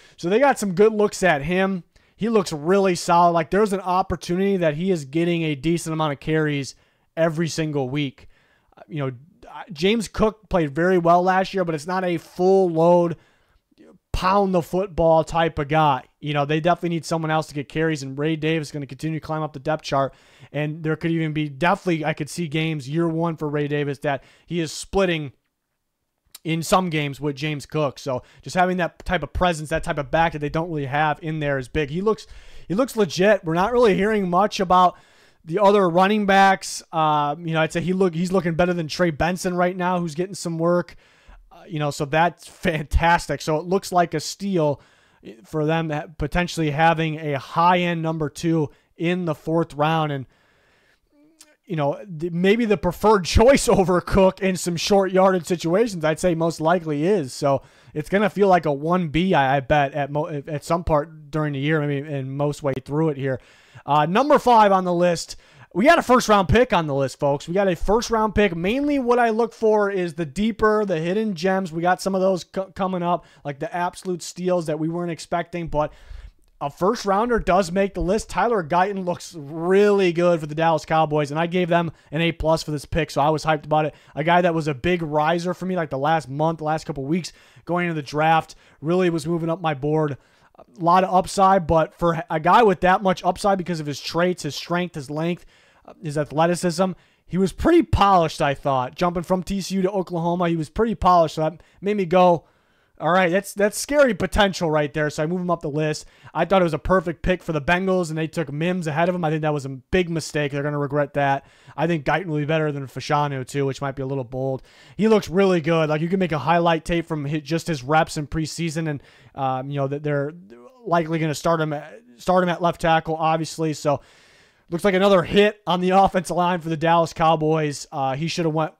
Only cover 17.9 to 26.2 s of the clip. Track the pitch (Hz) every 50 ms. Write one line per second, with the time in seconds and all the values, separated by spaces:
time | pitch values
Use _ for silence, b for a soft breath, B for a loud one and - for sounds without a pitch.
17.9 | 160 139 135 135 135 135 143 156 160 156 147 156 160 165 151 139 - 147 143 127
18.9 | 143 131 - 156 160 151 - - 160 156 156 147 - 139 131 156 156 156 - -
19.9 | - 139 135 131 b b b b b b b b - 143 151 151 151 165 160 156
20.9 | 160 151 - 170 165 165 160 156 151 151 151 151 139 131 170 175 190 190 - 185
21.9 | 170 156 151 151 156 - 156 139 - - 175 160 135 160 156 160 160 151 131 131
22.9 | 143 165 170 170 160 160 165 170 165 151 156 151 143 147 147 143 147 147 147 143
23.9 | 143 - - 147 139 127 b b b b b _ 165 175 165 147 - - - -
24.9 | - 190 196 180 170 160 151 135 - _ _ _ _ _ _ _ _ _ _ _
25.9 | _ _ _ _ _ _